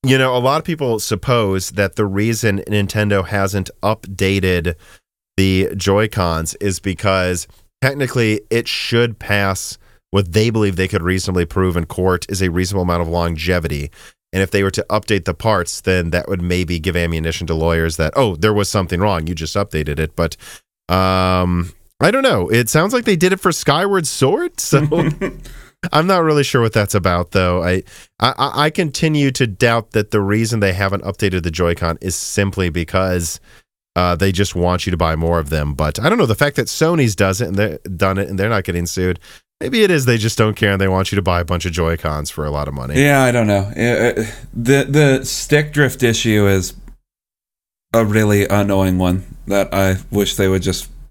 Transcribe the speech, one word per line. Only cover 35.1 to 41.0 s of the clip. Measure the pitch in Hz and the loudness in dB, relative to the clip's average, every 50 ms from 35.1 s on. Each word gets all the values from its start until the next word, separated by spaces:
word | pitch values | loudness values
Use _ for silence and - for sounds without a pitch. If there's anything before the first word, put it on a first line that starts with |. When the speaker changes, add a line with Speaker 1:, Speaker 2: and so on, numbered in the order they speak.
| 80 | 0
Speaker 1:
more | 78 82 82 85 85 | 0 0 0 0 0
of | 78 71 | 0 -2
them. | 78 78 73 73 71 | -2 -2 -2 -2 -2
But | 67 78 76 76 - | -2 -2 -2 -2 0
I | 110 156 | 0 0
don't | 214 247 | 2 2
know. | 185 | 2
The | 117 107 | 0 2
fact | - 147 143 139 | 2 2 0 2
that | - 120 - | -2 -4 -4
Sony's | - - 156 160 175 165 135 113 98 | -2 0 0 2 2 2 2 0 2
does | - 101 95 95 95 | 2 0 0 0 -2
it | 120 80 | -4 -4
and | 95 | 0
they're, | 98 107 104 78 - | 0 0 -2 -2 -8
done | _ - 92 80 101 95 95 | _ -10 -4 0 0 0 0
it | 95 98 67 | 0 -2 -4
and | 98 92 | -2 -2
they're | 98 110 | -2 0
not | 117 101 92 | 0 -2 -2
getting | - 87 87 85 | -2 -4 -4 -4
sued, | 82 - 95 92 90 87 - - - - - _ _ _ _ | -4 -2 -2 -2 -2 -2 -4 -8 -20 -20 -20 _ _ _ _
maybe | - 254 269 226 | -8 -2 2 2
it | 214 190 | 4 4
is | 180 151 131 | 4 2 2
they | 123 120 | 2 2
just | 117 104 113 - - | 2 0 -2 0 2
don't | 117 110 104 | 0 0 2
care | - 113 104 | 0 0 0
and | 98 95 | 2 2
they | 98 95 | 2 2
want | 92 92 | 2 0